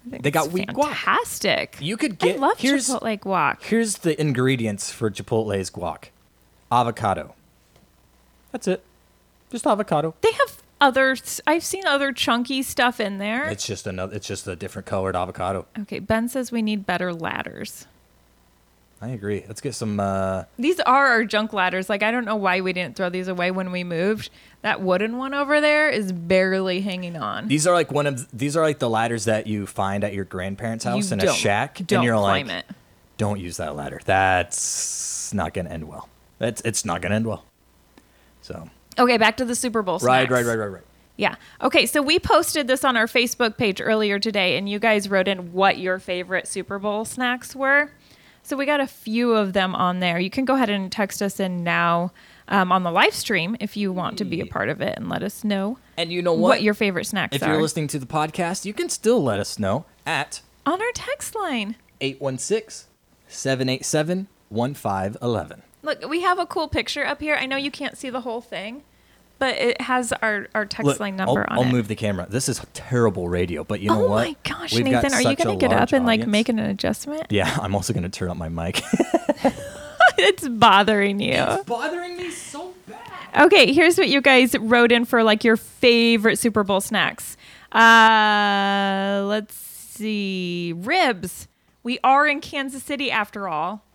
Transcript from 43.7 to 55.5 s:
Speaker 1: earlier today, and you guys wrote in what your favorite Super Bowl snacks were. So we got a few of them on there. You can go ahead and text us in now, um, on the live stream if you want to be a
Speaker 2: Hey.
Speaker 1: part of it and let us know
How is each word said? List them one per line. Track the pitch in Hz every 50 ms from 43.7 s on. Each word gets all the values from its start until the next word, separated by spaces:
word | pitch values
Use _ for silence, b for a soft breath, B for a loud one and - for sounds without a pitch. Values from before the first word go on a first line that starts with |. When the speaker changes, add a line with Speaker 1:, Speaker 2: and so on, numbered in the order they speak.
| 185 -
Speaker 1:
earlier | - - 220 220 214 208 202 196
today, | 202 226 202 208 185 180 135
and | 156 196 202
you | 202 208
guys | 226 226 214 208 196 202
wrote | 202 190 185
in | 196 196 185 180 170
what | 175 185 190 196 - -
your | 180 185 185 190
favorite | - - 180 180 180 185 185 180 -
Super | - - 196 180 - 202 202
Bowl | 196 208 202 214 226
snacks | - - 247 254 247 254 247 - - -
were. | 262 269 269 277 285 294 285 - b b b b b b b b b b
So | - 294
we | 269 277
got | 277 294 285
a | 262
few | - - - - 220 220 233 240 240
of | 226 214 208 190 185
them | 202 185 185 185
on | - 185 180 180 180
there. | 180 180 170 175
You | 180 190
can | - 269 269
go | 247 262
ahead | 269 254 208
and | 208 196 190 185
text | - - 202 190 - - 208
us | 196 - -
in | 190 185 180 175 170
now, | 170 170 170 170 170 170 170 175 180 B B B B B B B
um, | - - 196 185 180
on | 180 190 180
the | 175
live | 165 196 254 415 403
stream | - - - 214 175 165 180 226 -
if | 208 208 -
you | 208 202 190
want | 185 180 165 - - -
to | 208
be | 185 170 160
a | -
Speaker 2:
Hey. | -
Speaker 1:
part | - - 101 113
of | - -
it | - - -
and | - - -
let | - - -
us | 208 - - -
know | 208